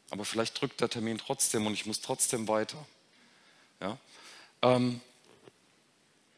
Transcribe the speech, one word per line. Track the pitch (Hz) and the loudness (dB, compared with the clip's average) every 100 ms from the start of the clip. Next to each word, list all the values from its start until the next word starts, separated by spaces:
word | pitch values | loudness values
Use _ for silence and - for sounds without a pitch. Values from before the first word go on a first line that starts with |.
| - | -10
Aber | 98 | -6
vielleicht | 104 113 113 - | -2 0 0 0
drückt | 143 - | -4 0
der | 117 | -2
Termin | 120 113 110 | 0 -4 -4
trotzdem | - 135 - 113 107 | -4 0 2 2 2
und | |
ich | 101 | 0
muss | 107 107 | -2 -6
trotzdem | - 131 - 123 107 | -2 0 0 0 2
weiter. | 110 110 156 147 - _ _ - - - - _ - | 2 0 -6 -14 -20 _ _ -20 -20 -20 -20 _ -10
Ja? | 95 127 - - - - - - | -8 -8 -12 -20 -20 -20 -16 2
Ähm, | 123 123 123 120 - - - - - _ _ _ _ _ _ _ _ | 4 6 4 0 -10 -20 -20 -20 -20 _ _ _ _ _ _ _ _